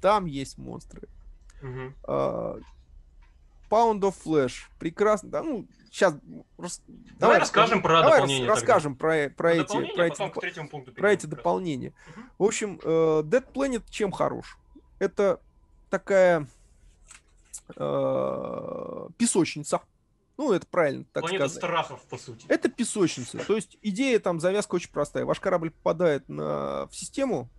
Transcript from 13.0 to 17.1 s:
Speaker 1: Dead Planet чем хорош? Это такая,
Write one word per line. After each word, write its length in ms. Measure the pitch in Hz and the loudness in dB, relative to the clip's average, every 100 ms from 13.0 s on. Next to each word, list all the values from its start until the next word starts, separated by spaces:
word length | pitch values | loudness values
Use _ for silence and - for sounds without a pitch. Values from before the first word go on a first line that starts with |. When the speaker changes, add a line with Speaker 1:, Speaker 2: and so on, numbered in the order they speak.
| 160 156 | 4 2
Speaker 1:
Dead 280 | 156 233 262 | 2 0 0
Planet 300 | - 277 240 - | -4 -2 -2 -6
чем 220 | - 208 | -4 -4
хорош? 440 | - 139 123 - - _ - _ _ | 0 -2 -2 -12 -20 _ -20 _ _
Это 400 | 190 - 202 160 _ _ _ _ _ | -6 0 0 0 _ _ _ _ _
такая, 560 | 190 - 196 180 170 143 _ _ _ - _ _ | -6 2 6 6 6 0 _ _ _ -20 _ _